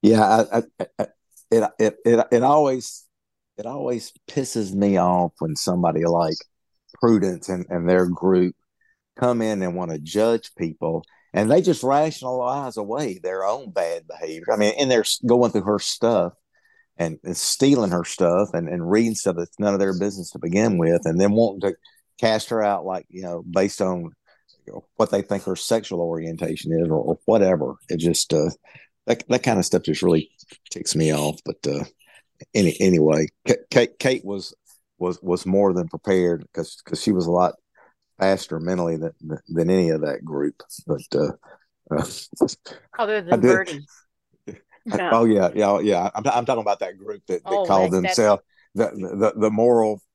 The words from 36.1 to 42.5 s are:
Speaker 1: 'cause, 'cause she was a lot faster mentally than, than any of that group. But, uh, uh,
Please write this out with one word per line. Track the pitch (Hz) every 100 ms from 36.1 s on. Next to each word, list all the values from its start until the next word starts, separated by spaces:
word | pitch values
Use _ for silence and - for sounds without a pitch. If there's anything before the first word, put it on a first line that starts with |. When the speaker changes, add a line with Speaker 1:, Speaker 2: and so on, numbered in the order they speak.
| 95 90 82 -
Speaker 1:
'cause, | - 98 -
'cause | - -
she | -
was | 92 85
a |
lot | 87 90 - _ _ _ _ _ _
faster | 95 95 - 80
mentally | 85 92 85 80
than, | 82 - 78 78 _
than | 80 85
any | 95 85
of | 78
that | 73 -
group. | 80 73 73 - - - -
But, | 71 -
uh, | - - - - - _ _ _
uh, | 76 80 - - - 285